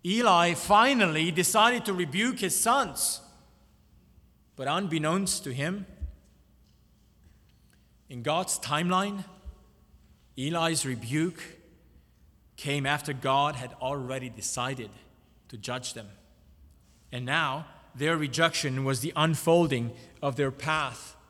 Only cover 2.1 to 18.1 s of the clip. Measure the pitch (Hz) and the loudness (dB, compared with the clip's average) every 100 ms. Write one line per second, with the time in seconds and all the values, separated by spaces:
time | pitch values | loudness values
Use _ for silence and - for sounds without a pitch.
2.1 | 170 240 226 185 - 226 269 233 139 - | 0 0 0 -2 0 2 2 0 -2 -4
3.1 | - - - - _ _ _ _ - _ | -4 -12 -20 -20 _ _ _ _ -20 _
4.1 | - _ _ _ - 135 165 196 160 151 | -20 _ _ _ -8 -2 -2 0 0 0
5.1 | 185 190 - 139 127 151 202 190 - - | 0 0 -4 -6 -4 -4 -4 -10 -10 -12
6.1 | - _ _ _ _ _ _ _ _ _ | -12 _ _ _ _ _ _ _ _ _
7.1 | _ - - _ _ _ _ _ _ _ | _ -20 -20 _ _ _ _ _ _ _
8.1 | 123 120 160 185 - - 151 175 185 202 | -6 -2 -2 -2 -4 -2 0 2 2 0
9.1 | 202 180 - - - - _ _ - _ | -6 -12 -16 -18 -18 -20 _ _ -20 _
10.1 | - _ - 139 170 165 160 131 120 113 | -20 _ -8 -4 0 0 0 -2 -6 -4
11.1 | 151 175 170 - - - - - - _ | -2 -2 -4 -18 -20 -20 -20 -20 -20 _
12.1 | _ - _ _ - 143 143 139 147 - | _ -20 _ _ -12 -4 -2 0 -2 -4
13.1 | 135 135 135 147 135 127 - 127 143 123 | -4 2 2 2 -2 -12 -8 -6 -4 -6
14.1 | 131 127 107 - - 123 131 107 104 - | -8 -8 -8 -6 -4 -4 -4 -10 -16 -20
15.1 | _ _ _ - 110 113 123 - 113 104 | _ _ _ -18 -12 -8 -8 -8 -12 -16
16.1 | 98 _ _ - - - _ _ _ - | -20 _ _ -20 -20 -20 _ _ _ -14
17.1 | 123 123 156 151 135 160 - - 120 147 | -10 -2 0 0 -4 -10 -20 -20 -4 0